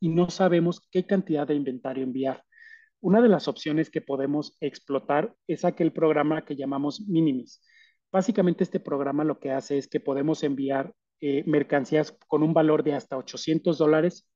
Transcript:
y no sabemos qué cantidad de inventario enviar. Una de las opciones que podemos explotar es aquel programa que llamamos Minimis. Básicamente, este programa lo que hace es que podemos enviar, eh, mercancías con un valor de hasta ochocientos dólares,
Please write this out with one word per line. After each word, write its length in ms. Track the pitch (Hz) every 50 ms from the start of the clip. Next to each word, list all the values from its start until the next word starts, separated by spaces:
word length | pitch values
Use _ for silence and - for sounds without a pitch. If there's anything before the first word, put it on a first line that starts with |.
y 80 | 185 165
no 220 | 160 170 180 175
sabemos 580 | - - 190 185 175 170 170 170 180 - - _
qué 160 | - 185 180
cantidad 400 | - 202 190 185 - 156 147 147
de 80 | 135 151
inventario 480 | 147 139 139 127 123 - 135 131 131 131
enviar. 400 | 131 123 131 135 131 127 - - _ _ _ - - - - _ _ _ _
Una 240 | - 180 190 226 247
de 60 | 233
las 180 | 190 147 -
opciones 420 | 151 131 - - 156 147 156 156 -
que 120 | - 156
podemos 560 | - - 139 131 135 139 143 151 143 - - _
explotar 760 | 160 139 - - - - 139 135 - - 143 147 185 233 - _ _
es 180 | - 160 - -
aquel 280 | 175 165 - 175 160 -
programa 520 | 165 160 156 151 151 143 151 156 160 -
que 120 | - 147
llamamos 460 | 131 135 135 139 139 143 147 139 - 214
Minimis. 600 | 202 170 165 165 151 131 127 117 - - _ _ _ _ _ _ _ _ _ _ _
Básicamente, 540 | - 190 185 - 208 220 185 180 165 - 185
este 160 | - - 185
programa 420 | - - 147 139 139 139 139 147 151
lo 160 | 151 139 -
que 140 | - 135 135
hace 260 | 135 131 - 143 139
es 80 | 135
que 140 | - - 143
podemos 420 | - 143 135 139 143 156 156 - 160
enviar, 500 | 143 139 131 135 135 135 135 139 - - _ _ _ _ _
eh, 240 | 156 143 139 143 165
mercancías 640 | 165 151 147 139 - 151 143 127 - 156 151 151 - - _ _
con 160 | _ - 151 156
un 100 | 160 160
valor 300 | 160 156 156 156 151 135
de 100 | 151 143
hasta 240 | 135 - - 143
ochocientos 640 | 131 123 - - - - 160 160 165 - 180 160 156
dólares, 500 | 156 151 156 156 160 180 - - _ _ _